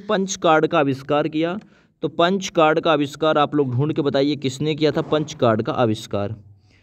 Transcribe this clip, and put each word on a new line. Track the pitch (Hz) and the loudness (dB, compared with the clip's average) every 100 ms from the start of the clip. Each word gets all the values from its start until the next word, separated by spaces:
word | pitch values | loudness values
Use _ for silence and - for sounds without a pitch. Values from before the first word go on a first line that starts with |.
| 208 | -2
पंच | 214 190 - | -2 -2 -2
कार्ड | 170 156 156 | 2 4 4
का | 165 | 2
आविष्कार | 139 131 - 147 151 | 0 -2 -2 -2 0
किया? | 156 165 196 - _ _ _ | -2 -4 -4 -12 _ _ _
तो | 156 | -8
पंच | - 170 196 190 | 0 0 0 -2
कार्ड | - 156 160 | 2 4 4
का | 165 | 2
आविष्कार | 147 143 - 156 156 | 0 0 -2 0 2
आप | 143 147 | 2 0
लोग | 135 | 0
ढूंढ | 120 151 | 0 -2
के | 160 | 0
बताइए, | 143 139 143 143 | 0 0 0 0
किसने | 139 - 151 151 | -4 -4 -4 0
किया | 151 | 0
था | 160 | 0
पंच | 151 156 156 - | -2 -2 -2 0
कार्ड | 120 110 | 2 2
का | 117 139 | -2 0
आविष्कार? | 117 107 - 101 101 107 - - _ _ | 0 -2 -4 -6 -6 -8 -16 -20 _ _